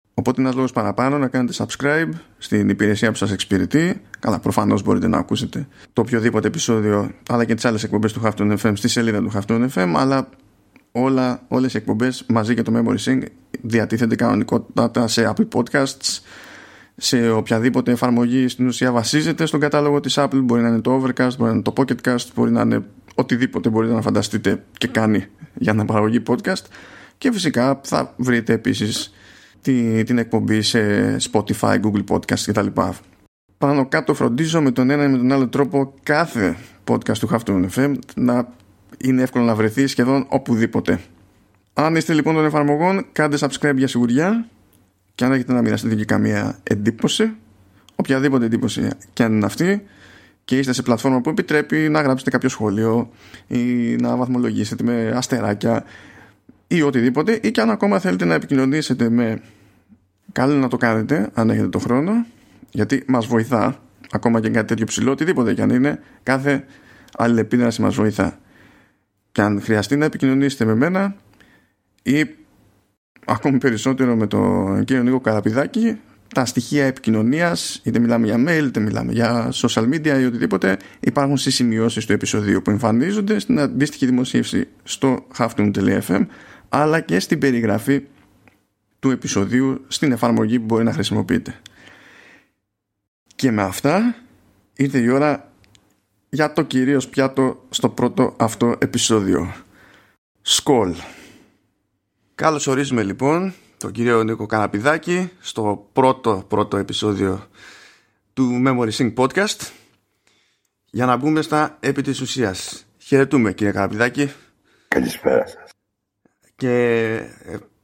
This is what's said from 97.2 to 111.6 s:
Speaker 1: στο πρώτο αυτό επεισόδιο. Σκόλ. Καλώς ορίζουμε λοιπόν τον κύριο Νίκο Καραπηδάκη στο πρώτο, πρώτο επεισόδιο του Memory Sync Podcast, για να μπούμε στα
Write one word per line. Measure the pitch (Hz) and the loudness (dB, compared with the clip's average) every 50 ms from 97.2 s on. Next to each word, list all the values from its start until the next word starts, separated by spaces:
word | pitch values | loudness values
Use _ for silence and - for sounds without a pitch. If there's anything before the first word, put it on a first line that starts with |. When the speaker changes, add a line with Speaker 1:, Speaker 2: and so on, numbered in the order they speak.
| 135 135 135 139 131 127 - - - _ | 0 0 2 0 0 0 -2 -6 -8 _
Speaker 1:
στο | - - - 120 | -2 0 0 0
πρώτο | - - 123 120 - - 127 - - - | 0 0 -2 0 2 0 0 0 0 0
αυτό | 113 110 - - 120 117 - - | -2 -2 0 0 0 0 0 -2
επεισόδιο. | - 107 117 117 - - 113 107 98 92 92 - 87 90 - - - _ _ - - - - - _ _ _ _ _ _ _ _ | -6 -6 -4 -2 0 0 2 2 2 2 0 0 -2 -4 -10 -14 -20 _ _ -20 -20 -20 -20 -20 _ _ _ _ _ _ _ _
Σκόλ. | - - - - - 151 139 117 101 90 82 - - - - - - - - - _ _ _ _ _ _ _ _ _ _ _ _ _ _ _ _ _ _ _ | -2 -2 0 0 2 4 4 4 2 0 -2 -6 -10 -16 -20 -20 -20 -20 -20 -20 _ _ _ _ _ _ _ _ _ _ _ _ _ _ _ _ _ _ _
Καλώς | - - 160 151 143 - | -2 -2 0 0 0 0
ορίζουμε | 139 131 135 143 135 131 117 | 0 0 0 0 0 0 0
λοιπόν | 104 98 92 - 131 143 156 175 190 190 180 - _ _ _ | 0 -2 -2 -2 0 0 0 0 -2 -4 -8 -10 _ _ _
τον | - - 98 | -12 -10 -8
κύριο | 101 120 117 120 120 110 | -4 -2 2 2 4 4
Νίκο | 110 110 - - 107 | 2 0 -2 -4 -4
Καραπηδάκη | 101 110 107 101 98 - 101 113 147 160 160 - 175 175 180 185 175 - _ | -2 -2 -2 0 -2 -2 -2 0 0 0 0 -2 -2 -2 -2 -2 -4 -10 _
στο | - - - 117 107 104 101 101 - _ | -16 -10 -6 -4 -2 -2 -2 -4 -8 _
πρώτο, | _ 135 131 131 127 131 - 117 101 95 95 - | _ 2 4 4 2 2 0 -2 -2 -2 -2 -2
πρώτο | 107 104 104 - - | -2 -2 0 0 -2
επεισόδιο | 101 98 - 104 - 98 107 101 101 101 95 92 98 - - _ - - - - - - - - _ _ _ _ _ _ _ | -4 -4 -4 -4 -2 -2 -2 0 0 0 -2 -2 -4 -8 -14 _ -20 -20 -20 -20 -20 -20 -20 -20 _ _ _ _ _ _ _
του | _ - 131 123 123 123 127 | _ -2 0 0 0 0 0
Memory | 135 127 123 120 110 | 2 2 0 0 -2
Sync | 104 - 135 110 113 | -2 -2 -2 -2 0
Podcast, | 123 127 131 - 185 202 214 - - - - - - - _ _ _ _ _ _ _ _ _ _ _ _ _ _ _ _ _ _ _ _ _ | 0 0 0 0 0 -2 -2 -4 -8 -12 -16 -16 -20 -20 _ _ _ _ _ _ _ _ _ _ _ _ _ _ _ _ _ _ _ _ _
για | - 110 127 | -6 -2 0
να | 127 123 | 0 0
μπούμε | 120 139 156 156 156 | 0 0 0 0 0
στα | 147 - 151 151 | 0 0 0 0